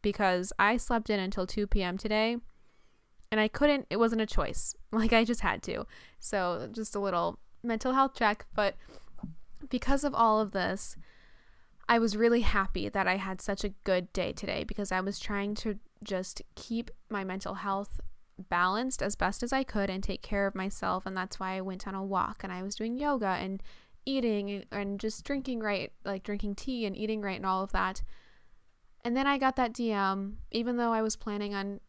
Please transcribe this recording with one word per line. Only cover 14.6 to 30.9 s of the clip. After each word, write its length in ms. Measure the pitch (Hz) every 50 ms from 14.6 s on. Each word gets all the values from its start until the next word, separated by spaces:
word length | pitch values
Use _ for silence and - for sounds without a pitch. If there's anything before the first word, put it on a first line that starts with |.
| -
because 280 | - - - 202 196
I 80 | 185 185
was 200 | 185 196 202 -
trying 340 | - - 208 202 202 202 208
to 200 | - - 226 202 202 - - _ _ 214
just 380 | - 196 185 190 - - - - - -
keep 340 | - - - 233 226 233 - - - -
my 160 | - 214 202 190
mental 300 | 185 185 196 - - 196
health 480 | 190 190 202 196 196 208 - - - - - - - - _ - - 185 -
balanced 540 | 190 175 180 185 190 220 254 262 262 - -
as 120 | 202 -
best 280 | - - 185 202 - 247
as 100 | 240 269
I 80 | 262 269
could 280 | - - 214 196 196
and 120 | 185 190 196
take 200 | - 190 - -
care 240 | - 208 202 196
of 80 | 196 202
myself, 500 | 185 185 196 196 - - 190 185 185 -
and 100 | 196 190
that's 240 | 185 185 196 - -
why 140 | 196 185 190
I 80 | 190
went 260 | 185 190 185 185 -
on 60 | 196 190
a 100 | 196 190
walk, 400 | 196 196 180 - - - - -
and 80 | 190
I 120 | 180 180 185
was 100 | 202 208
doing 240 | - 214 226 240
yoga 300 | 254 285 294 285 247 214
and 340 | 196 185 - - 190 190 196 - - - - - _ - - -
eating 580 | 262 269 269 240 233 214 208 202 202 202 196 - -
and 280 | - 202 202 196 202 202
just 240 | 220 220 214 - -
drinking 360 | - 285 277 262 269 247 226
right, 320 | 220 214 208 185 - - - - -
like, 200 | 208 196 190 -
drinking 320 | - 208 202 - 202 202
tea 320 | - - 269 254 240 226
and 100 | 202 196
eating 240 | - 214 214 220 214
right 160 | 208 196 190
and 80 | - 190
all 160 | 190 185 185
of 120 | 190 196 -
that. 280 | 190 190 185 190 - - - - - - - - - - - - - - - _ _ _ - - - -
And 100 | 240 240
then 120 | 262 269
I 100 | 277 285
got 180 | 269 269 262 262
that 160 | - 254 233 226
D 180 | - 240 226
M, 480 | 214 202 196 190 190 196 196 202 208 - - -
even 280 | - 233 233 240 247
though 160 | 240 240 233